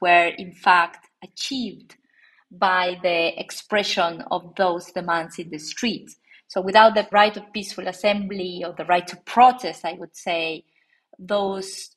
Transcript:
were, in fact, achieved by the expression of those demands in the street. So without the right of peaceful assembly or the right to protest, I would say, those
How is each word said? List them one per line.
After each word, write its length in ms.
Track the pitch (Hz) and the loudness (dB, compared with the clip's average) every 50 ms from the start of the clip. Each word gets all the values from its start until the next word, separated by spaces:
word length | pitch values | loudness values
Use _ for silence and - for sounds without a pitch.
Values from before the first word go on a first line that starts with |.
were, 320 | 185 175 175 175 170 170 - | 2 4 6 6 6 4 0
in 180 | - 190 180 - | -6 -14 -16 -12
fact, 520 | - - 196 180 175 170 170 - - _ _ _ _ - | -4 2 4 4 4 4 0 -4 -14 _ _ _ _ -20
achieved 720 | - _ - - - 277 262 240 202 175 - - _ - _ _ _ _ _ _ _ _ _ _ _ | -20 _ -12 -10 -8 -8 -8 -8 -8 -10 -14 -20 _ -20 _ _ _ _ _ _ _ _ _ _ _
by 480 | 185 180 202 190 185 185 180 180 180 180 180 | -6 -2 0 0 2 2 0 -2 -4 -2 -2
the 360 | 180 175 170 165 165 - - | 0 0 0 0 -2 -2 -6
expression 840 | 165 - - - - - 214 208 202 - - 202 175 170 170 160 - - - | -12 -12 -14 -16 -10 -2 -2 0 0 0 0 0 0 0 -2 -6 -8 -6 -6
of 240 | 180 - 175 - | -6 -6 -8 -4
those 340 | - 196 180 170 175 175 - | 0 0 0 0 -2 -6 -10
demands 480 | - 185 175 170 170 165 160 165 - - | -10 -8 -4 -2 -2 -2 -4 -6 -10 -14
in 120 | 170 165 | -14 -12
the 80 | 160 151 | -12 -14
street. 520 | 151 - - - - 233 185 - - - - _ _ _ _ - _ - | -12 -12 -10 -6 -4 -4 -4 -6 -10 -16 -20 _ _ _ _ -20 _ -10
So 120 | - 190 | -6 -6
without 360 | 185 190 196 220 220 226 208 | -2 4 8 8 8 8 8
the 100 | 214 202 - - | 4 -2 0 4
right 240 | 208 208 214 214 | 4 4 4 2
of 160 | 208 - - - | -4 -14 -12 -12
peaceful 340 | 214 196 - - - 180 | -12 -12 -10 -12 -10 -8
assembly 800 | 185 180 - - 208 208 208 202 190 202 196 180 185 180 180 175 | -8 -8 -2 0 0 0 0 -2 -6 -6 -6 -8 -8 -8 -8 -10
or 60 | 175 170 | -10 -8
the 100 | - 160 | -8 -2
right 200 | 160 180 180 175 | 0 0 0 0
to 100 | - - - | -4 -14 -16
protest, 640 | _ - - 233 247 254 247 247 - 165 160 - - | _ -2 4 8 8 8 6 4 -4 -8 -10 -8 -8
I 80 | 165 170 | -10 -10
would 240 | 180 185 165 _ | -10 -14 -18 _
say, 480 | - - 190 175 165 165 160 160 - - _ _ _ _ _ _ _ _ _ _ | -14 -6 -4 -4 -2 -2 -4 -6 -8 -12 _ _ _ _ _ _ _ _ _ _
those 720 | - 185 180 208 202 196 196 196 196 190 190 - - - - _ | -18 -8 -4 -2 -2 -2 -2 -4 -6 -8 -10 -12 -16 -18 -18 _